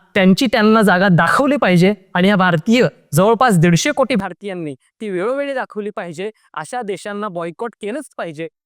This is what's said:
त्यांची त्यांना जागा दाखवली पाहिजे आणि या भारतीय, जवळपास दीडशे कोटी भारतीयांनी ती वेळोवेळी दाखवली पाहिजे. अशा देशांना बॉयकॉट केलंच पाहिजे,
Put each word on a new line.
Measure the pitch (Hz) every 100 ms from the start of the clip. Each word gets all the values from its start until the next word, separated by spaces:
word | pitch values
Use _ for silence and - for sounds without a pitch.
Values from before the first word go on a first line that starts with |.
| _ 208
त्यांची | 185 190 262
त्यांना | 240 214 220
जागा | 208 180 196
दाखवली | 170 165 - 277 277
पाहिजे | 220 180 185 208 _
आणि | 180 185
या | 202
भारतीय, | 185 170 220 240 196 - _
जवळपास | 143 202 226 254 180
दीडशे | 175 165 294
कोटी | - 254 190
भारतीयांनी | 190 175 202 180 156
ती | 135 _ - 214
वेळोवेळी | 180 208 277 285
दाखवली | 262 202 208 208 214
पाहिजे. | 175 156 208 - _
अशा | - 156 247
देशांना | 208 185 208 202 214
बॉयकॉट | 175 170 160 226 -
केलंच | 208 269 - -
पाहिजे, | 180 147 165 _